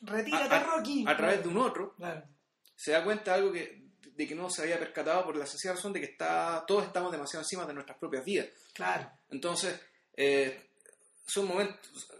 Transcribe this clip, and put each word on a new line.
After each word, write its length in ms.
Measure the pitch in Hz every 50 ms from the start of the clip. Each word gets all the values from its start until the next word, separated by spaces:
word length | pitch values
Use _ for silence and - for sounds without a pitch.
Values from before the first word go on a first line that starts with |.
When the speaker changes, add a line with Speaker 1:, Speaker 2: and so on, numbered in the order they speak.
Speaker 1:
"Retírate, 540 | - 196 208 220 226 294 302 320 285 262 -
Speaker 2:
a, 40 | -
a, 40 | -
Speaker 1:
Rocky". 420 | 320 320 320 - 277 285 277 220 -
Speaker 2:
a 80 | 151
través 280 | 151 156 175 202 190 165
de 60 | 170
un 80 | 170 208
otro, 360 | 254 233 - 160 190 202 - -
Speaker 1:
Claro. 260 | 180 175 165 156 151 - _ _ _ _ _ _ _ - _
Speaker 2:
se 180 | - - - 151
da 100 | 165 165
cuenta 280 | 196 - - - 196 185
de 40 | 196
algo 140 | 196 196
que, 380 | 175 175 156 - - - - - _ _ - - _
de 120 | 147 151 139
que 60 | 147
no 160 | 165 180 180
se 140 | 180 - 156
había 160 | 160 170 170
percatado 440 | 160 156 - 160 147 156 165 185 185
por 120 | 165 156 151
la 80 | 143
sencilla 300 | 139 - - - 190 185
razón 180 | 175 180 202 196
de 60 | 180
que 80 | 147 139
está, 560 | - _ 160 160 165 160 165 170 170 160 160 -
todos 180 | 196 202 180
estamos 260 | 175 175 185 180 180
demasiado 320 | 170 151 143 143 - 165 156
encima 220 | - - 185 170 151
de 60 | 143
nuestras 240 | 143 135 - - -
propias 260 | - 156 - - 131
vidas. 220 | 175 202 160 120 - - - - - -
Speaker 1:
Claro. 340 | - 180 185 185 156 135 - - _ _ _
Speaker 2:
Entonces, 500 | - 135 127 175 175 175 190 185 180 - - - _ _ _ _ _ -
eh, 520 | 139 139 139 139 135 131 131 - - _ _ _ _ - _ _ _ _ _ _ _
son 240 | - - 202 196 190
momentos, 640 | 180 196 202 196 196 - - - - - - - - -